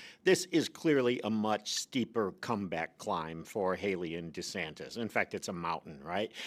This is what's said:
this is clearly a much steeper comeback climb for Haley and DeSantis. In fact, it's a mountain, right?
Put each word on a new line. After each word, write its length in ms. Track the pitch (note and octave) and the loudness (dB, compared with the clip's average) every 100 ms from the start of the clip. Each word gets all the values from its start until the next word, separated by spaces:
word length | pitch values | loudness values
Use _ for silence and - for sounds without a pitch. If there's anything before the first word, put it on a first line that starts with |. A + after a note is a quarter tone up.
| - - F3+ | -18 0 6
this 200 | F3 - | 6 6
is 160 | D#3+ - | 2 2
clearly 540 | - E3 C#3 B2 B2 | 2 4 6 6 2
a 60 | G#2+ | 2
much 460 | A2 G#2+ G#2 - - | 2 2 0 0 -4
steeper 580 | - C3 A2 A2+ G2 D#2+ | -2 0 0 2 0 -2
comeback 560 | - G#2+ F#2 E2 E2 - | -2 -2 -2 -4 -4 -6
climb 480 | G#2+ F2+ D#2+ E2 D#2+ | -4 -2 -2 -8 -6
for 280 | A2 F#2 | -2 0
Haley 420 | F2+ G2+ F2+ E2+ E2 | 0 0 -2 -2 -4
and 180 | E2 | -6
DeSantis. 640 | F2+ - G2 D#2+ D#2 - A2 | -8 -6 -6 -6 -8 -10 -6
In 100 | A2 | -2
fact, 260 | A2+ G2 | 0 0
it's 140 | G2 - | -4 -6
a 60 | |
mountain, 440 | F2+ E2+ E2 - C#2+ | -4 -2 -4 -6 -12
right? 260 | D2 F#2+ - - | -4 -2 -4 -6